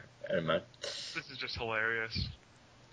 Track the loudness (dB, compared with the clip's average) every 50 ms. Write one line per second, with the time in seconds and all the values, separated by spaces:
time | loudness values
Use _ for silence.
0 | -8 -18 -16 -12 -4 0 0 2 4 4 4 4 2 -2 -12 -8 -8 -6 -6 -6
1 | -6 -4 -4 -6 -6 -6 -8 -6 -6 -4 -4 -2 0 0 2 2 4 4 4 2
2 | 0 0 0 0 -2 -2 -4 -12 -18 -20 -20 -20 -20 -20 -20 -20 -20 -20